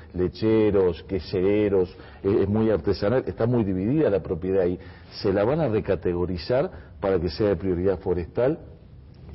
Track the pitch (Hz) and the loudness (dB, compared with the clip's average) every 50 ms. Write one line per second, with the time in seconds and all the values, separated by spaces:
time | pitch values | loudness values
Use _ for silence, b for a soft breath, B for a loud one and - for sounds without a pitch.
0 | B B - 90 90 87 - - 107 110 110 110 107 107 95 101 95 90 82 - | B B -4 -2 -2 -2 -2 -2 0 2 4 4 4 4 4 4 4 2 0 -2
1 | - - 95 90 - - - 92 90 98 104 107 107 101 98 95 90 90 - B | -6 -6 -6 -6 -4 -4 -2 0 2 2 2 2 2 4 4 2 2 0 -4 B
2 | B B B B - 98 107 98 98 95 104 110 110 110 107 87 - 101 95 - | B B B B 0 0 2 2 2 2 2 2 2 2 2 0 0 -2 -2 0
3 | 104 104 120 131 131 - 85 - 113 117 123 120 107 95 95 92 95 110 143 160 | 0 0 0 0 0 -2 -4 -2 0 0 2 2 0 0 0 0 0 0 0 2
4 | 147 113 101 92 - - 95 78 92 92 95 95 87 87 92 - B B B B | 2 2 2 0 0 -2 -6 -4 -2 0 2 2 2 2 0 -2 B B B B
5 | B B - - - 104 92 101 101 117 147 165 156 120 107 107 - - 95 82 | B B -14 -2 0 2 2 4 2 2 2 0 0 0 0 0 0 0 -2 0
6 | - 92 87 87 90 85 92 85 - - 123 131 160 185 B B B B B B | 0 -2 0 0 -2 -2 -4 -6 -2 0 0 0 0 -2 B B B B B B
7 | 101 98 95 87 80 90 - - 110 101 98 82 95 95 90 85 90 98 92 87 | 0 0 2 2 0 -2 -2 0 2 2 2 0 0 -2 -2 2 2 0 0 0
8 | - 95 87 90 85 - - 113 120 139 165 - - - - - - - - - | -2 -2 -2 -2 -2 -4 -2 0 0 0 0 -2 -8 -18 -20 -20 -20 -20 -20 -20
9 | - - - - - - | -20 -20 -20 -20 -20 -16